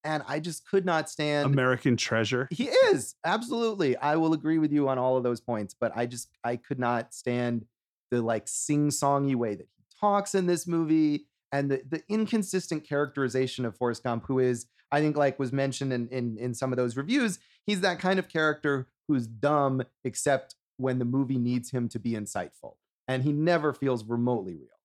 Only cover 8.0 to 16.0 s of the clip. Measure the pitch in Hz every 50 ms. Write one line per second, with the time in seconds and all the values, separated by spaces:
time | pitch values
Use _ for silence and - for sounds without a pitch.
8 | _ _ 123 120 113 113 113 110 - - - - - - 147 147 147 147 143 -
9 | - 139 143 139 139 139 135 117 117 110 104 - 92 _ _ _ _ _ _ _
10 | - 208 202 202 196 - - 196 185 175 175 165 - 175 170 165 165 156 160 160
11 | 156 151 147 147 - _ _ _ _ _ - 139 139 139 135 131 - 135 165 156
12 | - - 202 220 220 208 226 220 196 - - 185 - - 170 151 147 - 147 143
13 | 147 139 - 143 135 127 117 131 131 127 - - 127 117 101 _ 123 120 113 -
14 | _ 123 117 117 - - 135 131 127 127 123 117 120 _ _ _ _ _ 143 151
15 | 151 151 147 147 143 139 131 - 135 123 131 135 135 139 127 - 139 135 131 120